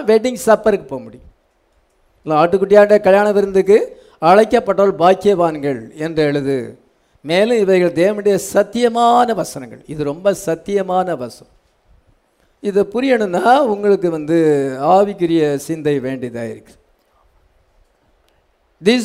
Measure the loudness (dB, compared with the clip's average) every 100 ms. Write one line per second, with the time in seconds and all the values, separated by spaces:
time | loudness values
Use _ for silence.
0 | 2 0 0 -4 2 2 2 -2 -6 -14
1 | -14 -20 -20 _ _ _ _ _ _ _
2 | _ _ -4 0 2 0 4 4 6 4
3 | 4 2 2 0 0 0 4 2 2 -12
4 | _ -2 4 4 4 0 0 0 0 2
5 | 2 2 0 0 0 -2 -6 -6 -10 -10
6 | -6 -2 -2 -2 -2 -4 -6 -16 _ _
7 | _ _ -2 0 2 0 2 2 0 0
8 | 0 0 -2 -2 -2 -2 -2 -2 -2 2
9 | 2 2 0 -2 -6 -10 -16 -20 -16 -8
10 | -6 -2 -4 -4 -6 -6 -4 -4 -2 -4
11 | -4 -6 -10 -14 -20 _ _ _ _ _
12 | _ _ _ _ _ _ -4 -2 -2 -2
13 | 0 0 0 0 2 4 2 0 0 0
14 | 0 -4 -2 2 2 2 -2 -4 2 2
15 | 2 -2 -2 0 0 -4 -6 -6 -4 -4
16 | -4 -8 -10 -10 -10 -12 _ _ _ _
17 | _ _ _ _ _ _ _ _ _ _
18 | _ _ _ _ _ _ _ _ 0 0